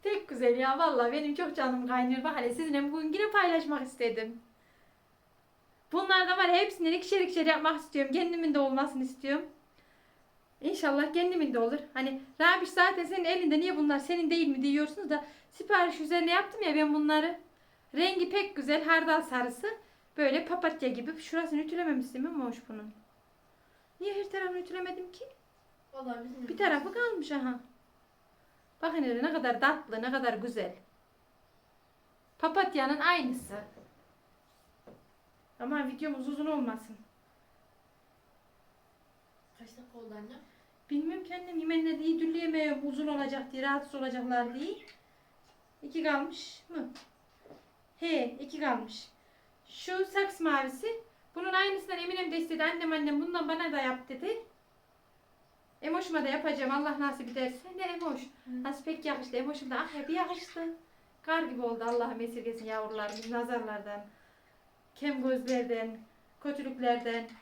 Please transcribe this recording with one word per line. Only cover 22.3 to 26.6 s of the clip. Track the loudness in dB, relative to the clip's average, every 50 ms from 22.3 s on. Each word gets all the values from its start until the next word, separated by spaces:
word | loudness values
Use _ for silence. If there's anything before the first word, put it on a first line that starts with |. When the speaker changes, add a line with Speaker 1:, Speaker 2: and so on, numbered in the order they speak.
| -2 -2 -4
Speaker 1:
hoş | -4 -6 -8 -12 -14
bunun? | -12 -12 -12 -14 -16 -18 -20 _ _ _ _ _ _ _ _ _ _ _ _ _ _ _ _ _ _ _
Niye | -6 -4 -2
her | -2 -4 -4
tarafını | -4 -4 -4 -2 -4 -4
ütülemedim | -6 -6 -6 -6 -6 -6 -6 -8 -10 -12
ki? | -12 -16 -16 -18 -18 _ _ _ _ _ _ _ _ _ _ _ -14
Speaker 2:
Vallahi | -10 -8 -6 -6 -8
bilmiyorum. | -8 -12 -12 -10 -8 -8
Speaker 1:
Bir | 0
tarafı | 2